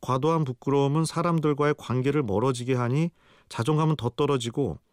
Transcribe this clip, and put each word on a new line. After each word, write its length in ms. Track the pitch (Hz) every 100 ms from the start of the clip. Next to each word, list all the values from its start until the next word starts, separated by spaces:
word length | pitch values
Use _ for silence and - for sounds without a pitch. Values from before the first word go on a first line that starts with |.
과도한 420 | - 131 147 165
부끄러움은 600 | 147 127 - 139 139 147
사람들과의 720 | 160 - 170 165 151 143 147 151
관계를 440 | - 123 127 143
멀어지게 540 | 127 98 127 123 120 127
하니 340 | 120 135 170 _ _ - _
자존감은 480 | - 120 151 156 151
더 120 | 120
떨어지고 680 | - 147 139 117 113 127 71 _